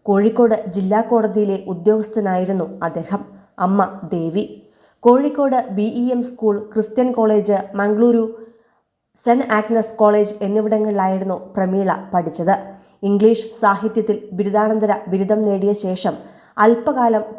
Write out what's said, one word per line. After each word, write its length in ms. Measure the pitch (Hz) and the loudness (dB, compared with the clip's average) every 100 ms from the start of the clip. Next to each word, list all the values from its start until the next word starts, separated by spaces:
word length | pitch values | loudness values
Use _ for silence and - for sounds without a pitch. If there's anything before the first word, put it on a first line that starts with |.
| - | 0
കോഴിക്കോട് 480 | 196 214 220 233 214 190 185 | 2 2 4 2 2 -2 -4
ജില്ലാ 260 | 190 208 226 | 0 0 2
കോടതിയിലെ 500 | 233 214 202 208 190 190 | 0 2 0 -2 -2 -6
ഉദ്യോഗസ്ഥനായിരുന്നു 920 | 170 208 214 214 220 202 185 185 190 165 - 165 | -2 2 2 0 -4 -2 0 0 -2 -4 -6 -6
അദ്ദേഹം. 360 | 170 165 196 - - _ - 185 | -6 -6 -6 -6 -20 _ -4 0
അമ്മ 240 | 196 180 - 165 | 2 0 -4 -6
ദേവി. 320 | 175 165 180 208 - - _ _ _ | -4 -2 -4 -6 -10 -20 _ _ _
കോഴിക്കോട് 560 | 240 247 294 294 277 254 214 196 | 4 4 2 0 0 0 -2 -2
ബി 120 | 214 233 | -2 -2
ഇ 20 | 247 240 | -2 -2
എം 80 | 247 | -4
സ്കൂൾ, 240 | - 220 202 208 | -2 -2 0 -2
ക്രിസ്ത്യൻ 360 | 220 214 - 247 233 | -4 -2 0 0 2
കോളേജ്, 420 | 220 214 208 202 - 202 | 2 2 2 0 -2 -2
മംഗളൂരു 420 | 202 208 240 233 220 - - _ _ _ _ _ _ - | 0 4 4 4 0 -8 -20 _ _ _ _ _ _ -4
സെന്റ് 240 | 240 240 247 214 | 0 0 2 -2
ആഗ്നസ് 380 | 214 226 220 - | 0 -2 -2 2
കോളേജ് 340 | 208 208 208 - 196 | 4 4 0 -2 -2
എന്നിവിടങ്ങളിലായിരുന്നു 880 | 214 214 214 214 202 190 190 190 180 - - | -2 0 0 0 0 0 -2 -4 -6 -6 -4
പ്രമീള 340 | 185 190 196 180 - | -2 0 0 -2 -2
പഠിച്ചത്. 400 | 180 165 156 170 196 - - - _ 196 | -4 -2 -2 0 0 -2 -18 -20 _ 0
ഇംഗ്ലീഷ് 380 | 202 220 220 - - | 4 4 4 -2 0
സാഹിത്യത്തിൽ 580 | 208 190 214 220 214 202 - 185 | 0 2 -2 -2 -2 -4 -6 -4
ബിരുദാനന്തര 540 | 202 208 214 220 208 202 180 | 0 0 2 2 0 -2 -2
ബിരുദം 280 | 190 190 214 208 | -2 0 0 2
നേടിയ 260 | 196 202 208 | 0 0 -2
ശേഷം 340 | 190 185 190 151 - - _ - | -4 -4 -4 -6 -12 -20 _ 2
അല്പകാലം 600 | 220 233 294 254 233 220 214 | 4 4 0 0 2 0 -2